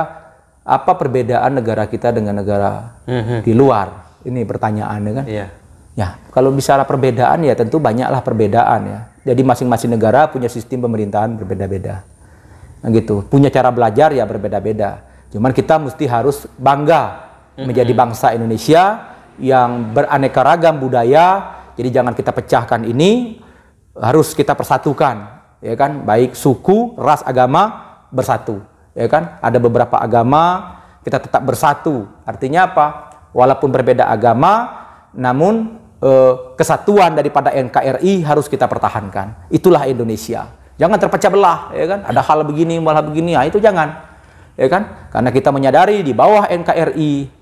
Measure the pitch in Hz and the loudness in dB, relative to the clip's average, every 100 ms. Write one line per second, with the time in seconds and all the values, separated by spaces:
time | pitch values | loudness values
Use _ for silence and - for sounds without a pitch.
0 | 156 - - _ _ _ - 135 - 180 | 0 -6 -20 _ _ _ -2 -2 0 0
1 | 143 127 120 120 127 139 113 107 104 110 | 0 -2 0 0 0 0 -2 -2 -4 -2
2 | 120 113 104 101 98 101 101 101 117 - | -2 -2 -2 -4 -2 -2 -2 -4 -10 -16
3 | - 123 110 120 110 113 135 110 95 - | -6 -4 -2 -2 0 4 4 2 -2 -8
4 | - _ 131 127 101 113 110 107 104 104 | -20 _ -10 -6 -6 -4 -4 -4 -6 -6
5 | 104 120 135 107 95 - _ - _ - | -6 -6 -6 -8 -10 -16 _ -20 _ -8
6 | 92 - - - 135 139 135 139 131 139 | -8 -8 -4 0 2 2 2 2 2 0
7 | 131 120 123 156 151 113 110 160 143 117 | 0 2 2 2 2 0 0 0 0 0
8 | 127 131 123 113 104 117 113 113 101 104 | -2 -2 -2 0 0 2 2 0 -2 -10
9 | 117 _ - 123 135 120 123 117 120 113 | -14 _ -2 0 2 0 0 -2 0 0
10 | 107 123 151 135 120 120 - 127 120 110 | 2 4 2 0 -6 -6 -8 -6 -4 -4
11 | 104 104 110 110 98 95 95 95 98 98 | -4 -2 -4 -6 -8 -6 -6 -6 -8 -12
12 | - _ - - - - - - 117 113 | -16 _ -20 -20 -20 -20 -20 -10 0 0
13 | - 101 98 139 139 135 127 120 113 107 | 2 -2 0 4 4 4 2 2 0 4
14 | 156 135 107 107 101 101 101 107 98 98 | 2 2 -2 -4 -4 -4 -4 -4 -4 -6
15 | - - - 104 127 127 - 160 139 - | -16 -20 -14 -4 0 0 2 0 0 -4
16 | 147 117 131 139 - - 131 143 151 160 | -2 0 0 -2 -8 -2 0 2 4 2
17 | 107 92 - - _ - 131 120 120 113 | 0 -8 -18 -20 _ -12 -4 0 2 2
18 | 120 113 131 117 113 110 - 160 190 226 | 0 0 0 0 -2 -2 2 4 4 0
19 | - - - - 127 127 120 120 113 113 | -10 -20 -20 -8 0 2 2 -2 -4 -2
20 | 151 143 131 135 127 170 165 151 131 123 | 0 0 0 2 2 4 2 2 0 0
21 | 117 147 175 196 - - - - 123 123 | 4 4 4 2 -4 -16 -18 -8 -2 0
22 | 123 113 104 123 - 131 117 117 113 120 | 0 -2 -4 -6 -2 -2 0 -4 -2 0
23 | 180 240 240 - - - _ _ _ - | 2 2 -2 -10 -20 -20 _ _ _ -4
24 | 110 151 - - 139 143 - 135 156 131 | 2 2 2 0 -2 -2 -2 -2 -2 0
25 | 147 107 104 - _ _ 113 113 139 147 | 0 -2 -10 -20 _ _ -10 -2 -2 -2
26 | 104 110 127 - 147 120 - 208 233 - | 0 2 2 0 0 0 2 2 0 -2
27 | 123 147 - 127 127 156 214 - - - | 0 0 0 0 2 2 0 -4 -18 -20
28 | _ 123 127 113 - 101 98 _ _ - | _ -6 -2 -4 -4 -10 -14 _ _ -6
29 | 117 156 170 - 120 120 120 117 117 - | 0 0 -2 -4 -2 2 2 2 0 0
30 | 117 120 117 147 175 180 190 - - _ | 0 2 2 2 2 -2 -8 -18 -20 _
31 | - 135 - 117 127 117 151 147 165 131 | -8 -6 -2 -2 -2 0 0 0 -2 -4
32 | 95 - - 110 131 165 180 160 151 - | -6 -12 -14 -8 -4 0 0 2 0 -2
33 | - - _ 120 127 131 139 127 127 123 | -16 -20 _ 2 2 4 0 0 2 2
34 | 110 110 117 113 165 220 247 - - - | 2 2 2 4 2 2 -2 -10 -20 -20
35 | _ - 127 131 180 226 220 - - - | _ -6 -4 0 2 0 -4 -10 -20 -4
36 | 135 131 131 127 - - 160 147 - 202 | 2 6 6 2 -4 -4 -2 0 2 4
37 | 175 151 143 143 135 139 120 135 135 127 | 4 2 0 0 0 -2 -2 -2 -2 0
38 | 180 190 151 147 143 135 120 113 107 113 | 0 0 0 0 0 -2 -2 -2 -4 -4
39 | 101 98 101 - - 156 185 160 135 123 | -6 -8 -10 -12 -4 0 4 4 2 -2
40 | 113 110 - 107 98 - - - 165 208 | -4 -6 -8 -10 -10 -16 -20 -2 0 2
41 | 185 196 196 196 185 160 - - 160 202 | 0 0 2 4 2 2 -4 -6 -4 -4
42 | 196 127 131 156 151 147 165 165 160 156 | -2 -2 0 0 0 -2 -2 0 0 0
43 | 151 156 170 156 147 202 214 185 151 - | 0 -4 -2 0 0 2 2 2 -2 -6
44 | - - _ - - - 131 180 220 - | -20 -20 _ -20 -20 -4 0 0 -2 -10
45 | - 110 123 127 147 139 135 143 196 208 | -8 -2 0 2 0 2 2 4 4 2
46 | 151 113 165 208 202 175 165 165 160 160 | -2 2 4 4 2 -2 -2 0 -2 -2
47 | 151 139 135 - | -2 -2 -6 -14